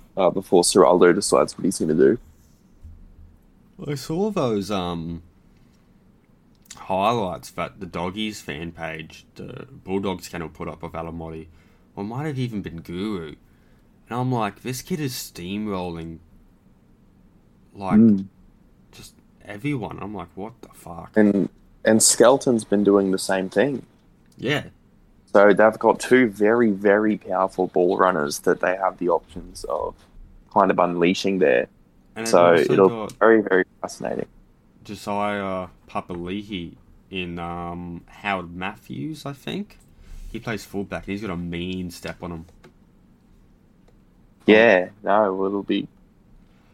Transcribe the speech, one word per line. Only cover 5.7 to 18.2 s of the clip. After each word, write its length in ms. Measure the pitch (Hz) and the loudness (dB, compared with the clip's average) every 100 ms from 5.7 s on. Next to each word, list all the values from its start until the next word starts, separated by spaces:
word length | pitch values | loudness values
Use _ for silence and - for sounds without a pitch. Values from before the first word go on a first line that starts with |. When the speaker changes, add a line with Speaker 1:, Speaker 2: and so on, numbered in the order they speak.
| _ _ _ _ _ _ _ _ _ - - | _ _ _ _ _ _ _ _ _ -20 -18
Speaker 2:
highlights 760 | - 95 104 120 92 78 - | -6 -2 0 0 -2 -8 -12
that 300 | - 78 - | -10 -10 -10
the 60 | 92 | -12
Doggies 540 | 85 90 98 107 104 | -8 -6 -6 -8 -8
fan 320 | - 73 85 | -12 -10 -10
page, 540 | 85 82 80 80 - - | -10 -10 -10 -14 -20 -20
the 320 | - 95 - - | -18 -16 -16 -18
Bulldogs 580 | 85 92 95 98 90 - | -18 -6 -4 -4 -6 -10
channel, 200 | 87 80 | -12 -12
put 200 | - 85 | -10 -12
up 140 | 76 | -10
of 100 | 85 | -12
Alamotti, 560 | 82 82 82 80 80 80 - _ _ _ - | -10 -10 -10 -12 -14 -16 -20 _ _ _ -12
or 80 | |
might 220 | 101 123 156 | -10 -8 -8
have 120 | 131 | -6
even 240 | 123 107 | -6 -6
been 180 | 85 85 | -10 -12
Guru, 540 | - 87 107 98 80 71 _ _ _ _ _ _ - | -12 -8 -6 -8 -10 -16 _ _ _ _ _ _ -10
and 100 | 117 | -6
I'm 120 | 127 | -2
like, 300 | 123 104 - | -2 -4 -6
This 180 | 117 127 | -10 -10
kid 200 | - 180 | -8 -6
is 120 | 143 | -6
steamrolling, 1080 | 127 - - 87 101 107 95 90 82 82 82 - - _ _ _ _ _ _ _ _ _ _ _ _ _ | -8 -12 -12 -8 -6 -6 -6 -6 -8 -12 -14 -20 -20 _ _ _ _ _ _ _ _ _ _ _ _ _
like, 240 | 101 98 104 | -10 0 4
Speaker 1:
Mm. 280 | 113 98 | 6 4